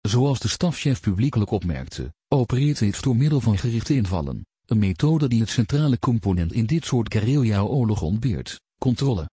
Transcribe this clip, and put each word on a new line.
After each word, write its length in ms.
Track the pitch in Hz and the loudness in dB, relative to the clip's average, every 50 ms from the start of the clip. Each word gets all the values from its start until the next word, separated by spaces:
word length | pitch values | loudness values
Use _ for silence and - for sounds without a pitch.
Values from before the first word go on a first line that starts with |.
Zoals 380 | _ 104 98 123 131 143 139 - | _ 0 0 2 2 2 0 0
de 100 | - 107 | -2 -4
stafchef 520 | - - - 175 - - - 143 131 - | -4 0 -2 -2 -2 0 0 -2 -2 0
publiekelijk 500 | - 110 95 90 117 147 - 113 104 - | 0 -2 0 0 0 0 2 0 0 0
opmerkte, 600 | - 101 90 87 78 65 67 - - - 65 67 - _ _ _ | 0 -2 -2 -2 -4 -4 -8 -10 -10 -10 -10 -10 -10 _ _ _
opereert 500 | - 139 123 - - 123 139 147 147 - | 0 0 2 2 0 0 2 0 0 0
dit 240 | 113 101 95 - - | 0 -2 -2 -2 -2
door 140 | 135 123 | 0 2
middel 240 | 117 139 151 151 139 | 2 2 2 2 2
van 180 | 113 120 104 95 | 2 2 0 2
gerichte 360 | - 120 113 117 - - 156 | 0 -2 -2 -2 -2 0 0
invallen, 520 | 139 110 87 95 87 76 69 62 52 - _ _ _ _ | 0 2 0 -2 -2 -4 -4 -6 -8 -10 _ _ _ _
een 120 | _ 120 110 | _ 0 2
methode 500 | 104 98 90 - - 151 160 160 147 135 | 2 2 0 0 2 2 2 2 2 2
die 120 | 120 113 | 2 2
het 100 | 113 104 | 0 0
centrale 480 | - - 127 - - 143 156 147 123 - | 0 -2 0 0 2 0 2 2 0 2
component 540 | - - 120 113 - 101 95 90 85 85 - | 2 0 0 2 2 2 0 2 0 0 0
in 140 | 120 117 | -2 0
dit 180 | 110 156 165 - | 0 0 -2 -2
soort 300 | - - 123 110 107 - | 0 -2 -2 -2 0 -2
guerrilla-oorlog 880 | 110 101 117 135 147 127 110 107 98 101 - 110 135 123 110 107 - - | 0 0 2 2 2 2 2 2 2 0 0 0 0 2 2 0 0 0
ontbeert, 580 | 76 95 110 120 135 101 69 - - - - _ _ _ _ | -2 -2 0 0 -2 -2 -2 -6 -10 -14 -16 _ _ _ _
controle. 500 | - 135 120 - 139 139 123 92 80 82 _ | 0 0 0 0 0 -2 -2 -2 -4 -8 _